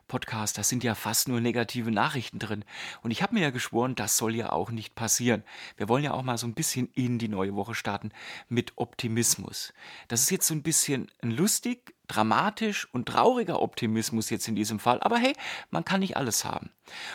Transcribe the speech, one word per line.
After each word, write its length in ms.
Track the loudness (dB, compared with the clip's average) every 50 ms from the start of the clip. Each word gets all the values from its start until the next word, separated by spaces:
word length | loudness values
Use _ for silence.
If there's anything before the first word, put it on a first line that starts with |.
| _ _
Podcast, 480 | -8 -6 -6 -4 -4 -4 -4 -4 -4 -2
da 60 | -2
sind 200 | 0 0 0 0
ja 100 | 0 0
fast 360 | 0 -2 0 0 0 0 2
nur 100 | 0 2
negative 500 | 2 2 2 2 0 0 -2 -4 -2 0
Nachrichten 480 | 2 4 4 2 2 0 -4 -6 -8 -8
drin. 280 | -6 -4 -6 -6 -8 -12 -12 -12 -12 -12 -12 -8
Und 100 | -4 -4
ich 120 | 0 0 0
hab 80 | 0
mir 80 | 2 2
ja 100 | 2 2
geschworen, 460 | 0 -2 -6 -2 0 0 0 0 0
das 220 | -2 -2 0 0 2
soll 180 | 2 0 0
ja 160 | -2 -2 0
auch 200 | 0 0 0 -2
nicht 220 | -4 -6 -8 -10 -8
passieren. 520 | -6 0 0 0 2 4 4 4 4 2 -6 -16 -16 -16 -16 -8 -6
Wir 100 | 0 2
wollen 160 | 2 2 2
ja 80 | 0
auch 100 | -2 -2
mal 160 | -2 -2 -2 -2
so 100 | -2 -4
ein 60 | -4
bisschen 360 | -2 -2 -2 0 0 -2 -2 0
in 240 | 0 0 2 2 0
die 120 | 0 -2
neue 260 | 0 0 0 0 0
Woche 200 | -2 -4 -4 -4
starten 360 | -4 -2 -2 -4 -2 -4 -8 -10 -12 -16 -14 -14 -16 -8 _
mit 240 | 0 0 0 0 -2
Optimismus. 960 | -4 -6 -6 -4 -6 -4 -2 0 2 2 2 2 0 -2 -8 -8 -10 -10 -10 -12 -16 -20 -18 -18 -18 -8 _
Das 100 | 0 2
ist 120 | 2 2
jetzt 160 | 2 2 2 0
so 60 | 0
ein 100 | 0 0
bisschen 460 | 2 2 2 2 2 0 -2 -2 -6 _ _
ein 100 | -2 -2
lustig, 640 | 2 2 2 2 2 0 0 -2 -4 -4 _ -20 -20 _ _ _
dramatisch 800 | 0 0 2 4 4 4 4 2 0 0 -2 -2 -2 -2 -6 -4
und 160 | -4 -4 -4 0
trauriger 540 | 2 6 6 6 6 4 0 0 0 0
Optimismus 680 | 0 0 0 -2 0 2 2 2 0 0 0 -2 -2 0
jetzt 200 | -2 -4 -2 -2
in 80 | 0 0
diesem 220 | 0 0 0 0
Fall. 200 | 4 4 4 4
Aber 180 | 4 2 2 4
hey, 140 | 4 2 2 0 -6 -8 -8 -10 -10 -4
man 160 | -4 -4 -2
kann 160 | 0 0 0
nicht 160 | 0 0 0 -2
alles 260 | 0 0 0 0 -2
haben. 280 | -2 -4 -6 -6 -10 -18 _ _ -18 -14 -12 -12 -10 -12